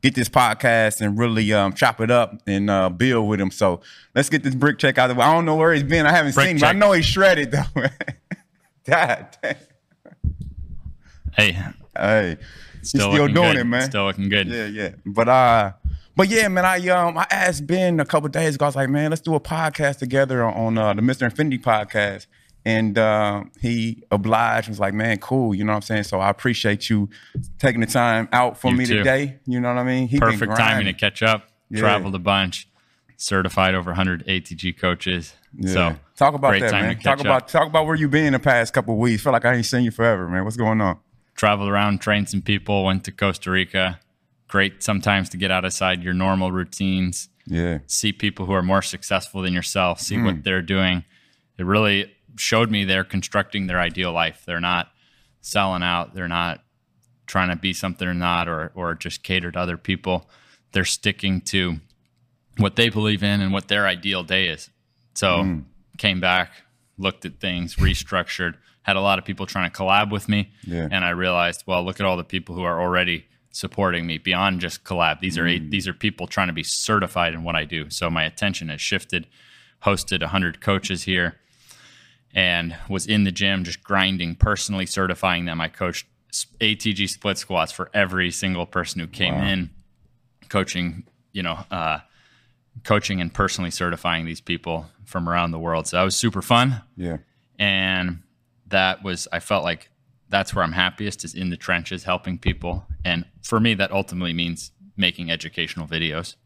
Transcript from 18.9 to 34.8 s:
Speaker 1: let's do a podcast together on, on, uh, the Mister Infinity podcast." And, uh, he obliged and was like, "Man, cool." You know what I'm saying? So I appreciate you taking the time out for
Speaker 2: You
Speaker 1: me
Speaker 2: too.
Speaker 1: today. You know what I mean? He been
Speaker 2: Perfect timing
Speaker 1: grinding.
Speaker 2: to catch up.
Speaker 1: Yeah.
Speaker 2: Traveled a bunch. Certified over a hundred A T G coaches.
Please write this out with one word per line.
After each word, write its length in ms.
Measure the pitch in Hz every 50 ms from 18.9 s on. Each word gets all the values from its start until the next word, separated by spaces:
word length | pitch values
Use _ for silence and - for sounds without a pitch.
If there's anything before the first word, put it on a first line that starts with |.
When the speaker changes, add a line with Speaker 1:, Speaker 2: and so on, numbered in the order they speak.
| 139 147 151 156
Speaker 1:
let's 120 | 160 160
do 140 | _ 160 160
a 40 | 151
podcast 600 | - - 156 160 165 156 143 - 151 139 139 -
together 440 | 139 123 127 135 135 131 131 123 117
on, 100 | 113 -
on, 240 | - 113 113 113
uh, 160 | 110 110 107 101
the 80 | 104
Mister 220 | 110 123 131 - -
Infinity 360 | - - - 151 151 135 120
podcast." 680 | - 127 113 107 107 101 - 107 104 101 98 95 - _ _ _ _ _ _ _ _
And, 320 | 110 113 110 110 110 101
uh, 460 | 113 110 107 107 107 107 104 101 101 101 - _ -
he 420 | - 117 120 117 113 113 113 - - _
obliged 560 | - 104 95 110 110 110 117 113 113 113 110
and 60 | 113 107
was 80 | 101
like, 120 | 101 98 98
"Man, 240 | 107 110 117 110 98
cool." 360 | - - 131 135 127 113 101
You 80 | 95 104
know 80 | 107
what 60 | 107
I'm 40 | 104 101
saying? 200 | - 113 107 101
So 160 | - - 92
I 100 | 95 101
appreciate 600 | 98 - - 123 120 - - 110 104 101 - -
you 200 | 117 104 101 101 - - - - _ - - - -
taking 220 | - - 135 117 117
the 80 | 113
time 400 | 110 - 135 120 120 113 113 113 - -
out 240 | 123 123 123 110
for 140 | - - 127
Speaker 2:
You 60 | 123
Speaker 1:
me 80 | 123 127
Speaker 2:
too. 120 | 120 120
Speaker 1:
today. 420 | 104 101 131 131 135 143 143 131 - _
You 160 | - 123 123
know 80 | 123 123 123
what 40 | 123
I 40 | 123
mean? 240 | 127 127 127 131 117
He 100 | 123 143
been 120 | 123 113
Speaker 2:
Perfect 260 | 110 104 113 104 110
timing 160 | 117 113 110 110
Speaker 1:
grinding. 200 | 107 104 98 90
Speaker 2:
to 40 | -
catch 240 | - 101 - - 113
up. 280 | 110 110 104 - _ _ _ _ _
Speaker 1:
Yeah. 100 | - 107
Speaker 2:
Traveled 340 | 110 107 101 104 92 98 95
a 40 | 92
bunch. 480 | 87 101 98 98 95 92 90 - - _ _ _ _ _ _ _ _ _ _
Certified 580 | _ - - 104 95 92 92 - - 92 92 92
over 180 | 92 87 90
a 40 | 85
hundred 300 | 90 95 95 90 82 -
A 140 | - 95 92
T 140 | - - 87
G 180 | 80 - 90 85
coaches. 600 | -